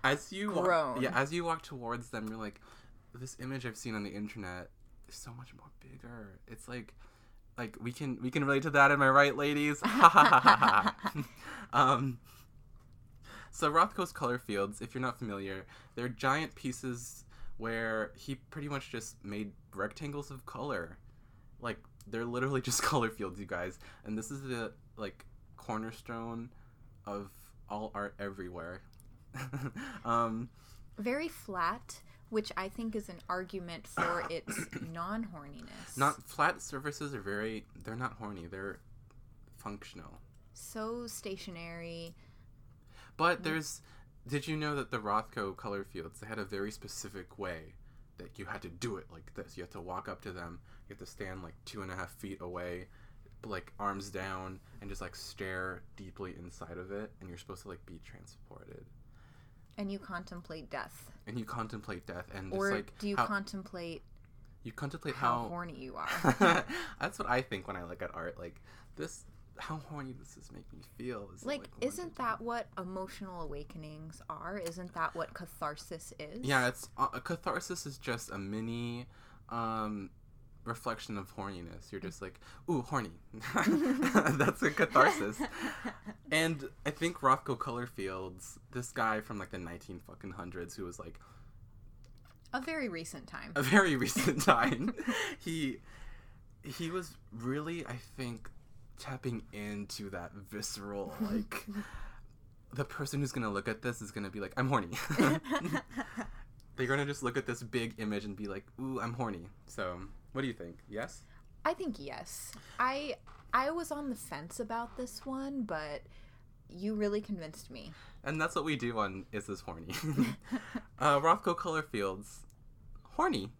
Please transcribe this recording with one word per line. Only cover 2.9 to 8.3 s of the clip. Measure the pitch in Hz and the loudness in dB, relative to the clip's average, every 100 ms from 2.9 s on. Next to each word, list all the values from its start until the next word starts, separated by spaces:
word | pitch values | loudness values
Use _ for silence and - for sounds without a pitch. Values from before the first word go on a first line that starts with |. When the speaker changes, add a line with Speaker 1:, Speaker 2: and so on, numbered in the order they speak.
| - - 120 | -20 -16 -12
Speaker 1:
"This | 131 - | -12 -8
image | 127 135 123 | -6 -4 -4
I've | 107 | -6
seen | 123 110 | -4 -2
on | |
the | 101 | -2
internet | 101 104 117 92 90 87 - - - - | -4 -6 -4 -6 -6 -8 -14 -20 -20 -16
is | - | -14
so | - | -12
much | 120 127 - | -12 -14 -16
more | - - | -20 -20
bigger." | 131 135 117 120 104 90 - | -18 -16 -14 -12 -12 -14 -14
It's | 117 - | -14 -8
like, | 123 104 - - - - - - - | -8 -8 -14 -20 -20 -20 -20 -16 -6
like, | 113 - | -6 -4
we | 117 | -6
can, | 123 143 123 | -2 -4 -2
we | 127 | 0